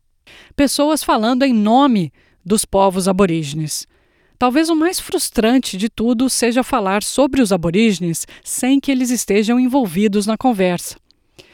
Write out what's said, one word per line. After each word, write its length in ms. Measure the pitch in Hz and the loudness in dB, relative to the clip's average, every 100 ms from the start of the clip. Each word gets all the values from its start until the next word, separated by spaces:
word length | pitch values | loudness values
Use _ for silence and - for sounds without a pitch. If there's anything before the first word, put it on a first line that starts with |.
| _ _ _ - - | _ _ _ -20 -8
Pessoas 480 | - 277 - 294 302 | -2 0 2 0 0
falando 400 | - 269 220 254 | 0 0 0 2
em 100 | 277 | 2
nome 600 | 226 208 247 285 214 156 - _ _ | 2 4 4 4 2 -2 -8 _ _
dos 200 | 175 208 | -2 -2
povos 440 | - 190 196 185 185 | 0 2 2 2 0
aborígenes. 760 | 185 196 165 147 151 151 - - _ _ _ _ - | 2 2 0 -4 -6 -6 -8 -12 _ _ _ _ -4
Talvez 300 | 247 254 320 | 0 2 0
o 80 | 320 | 0
mais 240 | 330 370 | 0 -4
frustrante 760 | - 339 - - 220 262 - 185 | -6 -6 -4 0 2 2 0 -4
de 120 | 220 | -6
tudo 420 | - 226 233 262 | -2 -2 0 -2
seja 320 | - 240 240 | 0 0 0
falar 400 | 240 254 190 202 | -2 -2 0 -2
sobre 400 | - - 277 269 | -2 0 0 2
os 80 | 220 | 2
aborígenes 760 | 185 165 180 226 175 175 160 - - | 0 0 2 2 0 -2 -6 -10 -16
sem 340 | - - 254 277 | -12 -4 0 0
que 140 | - | 0
eles 180 | 262 247 | -2 -2
estejam 480 | 247 - 202 214 247 | -2 0 0 2 2
envolvidos 680 | 254 277 214 160 214 202 | 2 0 0 0 0 0
na 120 | 202 220 | -2 0
conversa. 600 | 262 208 185 175 - - _ _ _ - - | 0 2 0 -2 -6 -16 _ _ _ -20 -20